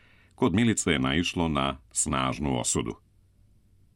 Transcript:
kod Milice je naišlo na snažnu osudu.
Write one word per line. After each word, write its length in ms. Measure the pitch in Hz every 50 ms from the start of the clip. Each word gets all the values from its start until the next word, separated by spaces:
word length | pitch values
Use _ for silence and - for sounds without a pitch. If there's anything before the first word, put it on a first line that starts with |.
| - - _ _ _ _ _
kod 200 | - 131 123 85
Milice 380 | 104 120 117 104 - - 98 82
je 60 | 69
naišlo 500 | 65 65 67 80 90 - - 92 85 82
na 280 | 76 69 67 69 67 - - _
snažnu 680 | - - - 76 73 67 65 65 62 - 76 71 64 62
osudu. 340 | 58 - - 78 60 57 - - _ _ _ _ _ _ _ _ _ _ _ _ _ _ _ _ _ _ _